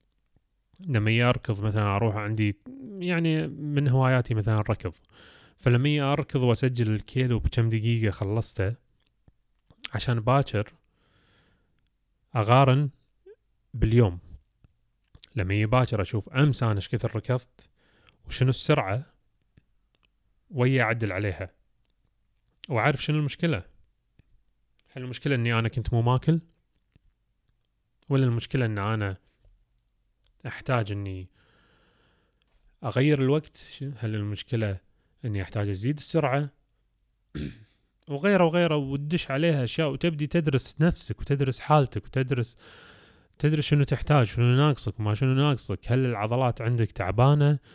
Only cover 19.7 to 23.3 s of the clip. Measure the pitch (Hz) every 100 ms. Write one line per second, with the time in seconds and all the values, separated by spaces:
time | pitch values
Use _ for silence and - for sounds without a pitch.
19.7 | _ _ _ _ _ _ _ _ 156 127
20.7 | 131 110 117 110 92 101 87 95 _ _
21.7 | _ _ _ _ _ _ _ _ _ -
22.7 | 120 127 143 - 151 147